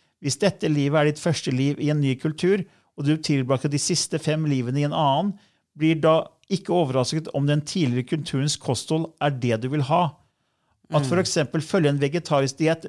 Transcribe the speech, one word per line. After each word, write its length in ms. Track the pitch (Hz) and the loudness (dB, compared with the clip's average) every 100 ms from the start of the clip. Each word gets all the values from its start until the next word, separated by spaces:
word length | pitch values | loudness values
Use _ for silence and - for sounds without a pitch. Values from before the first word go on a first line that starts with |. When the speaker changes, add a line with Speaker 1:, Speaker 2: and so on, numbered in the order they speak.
| _ _ | _ _
Speaker 1:
Hvis 140 | 143 - | -6 0
dette 300 | 202 - 170 | -2 0 0
livet 280 | 147 139 151 | 0 2 2
er 80 | 151 | 2
ditt 100 | 151 | 0
første 320 | 170 - 160 | -2 -2 -2
liv 300 | 127 139 143 | 0 0 0
i 80 | 147 | 0
en 80 | 151 | 0
ny 140 | 135 127 | 0 0
kultur, 460 | 165 151 180 202 - _ _ - | -4 0 2 2 -2 _ _ -4
og 100 | 143 | -2
du 80 | 156 | 0
tilbrakte 500 | 156 139 127 131 147 | 0 0 0 0 0
de 80 | 143 | -2
siste 380 | - 175 - 156 | -2 -2 -2 -4
fem 240 | - 156 151 | -2 0 0
livene 320 | 135 120 139 | 0 0 -2
i 60 | 147 | 0
en 80 | 165 | 0
annen, 380 | 147 143 202 190 _ _ _ 147 | 2 2 0 -4 _ _ _ -2
blir 220 | 156 160 | 0 4
da 140 | 156 160 - _ - | 4 2 0 _ -4
ikke 200 | 190 - 175 | -4 0 0
overrasket 520 | 139 127 - 156 165 | 2 0 0 -2 -4
om 120 | 139 143 | -2 0
den 140 | 147 147 | 0 0
tidligere 420 | 190 135 123 123 | 0 0 0 -2
kulturens 420 | 160 - 131 147 - | -4 -2 -2 -2 -2
kosthold 500 | - 120 - 160 165 - | -4 -4 -2 -2 -4 -4
er 160 | 147 131 | -2 0
det 220 | 120 110 | 0 0
du 40 | 127 | -2
vil 100 | 151 131 | -2 2
ha. 140 | 170 165 - _ _ _ _ _ _ - | 2 0 -4 _ _ _ _ _ _ -4
At 140 | 147 135 | 0 2
for 80 | 175 | 0
Speaker 2:
Mm. 80 | |
Speaker 1:
eksempel 380 | - 170 143 160 | 0 -2 -2 -4
følge 260 | 151 196 147 | -2 2 2
en 100 | 143 | 2
vegetarisk 580 | 139 170 - 143 135 - | 0 -2 0 0 0 0
diett 260 | 156 160 | 0 0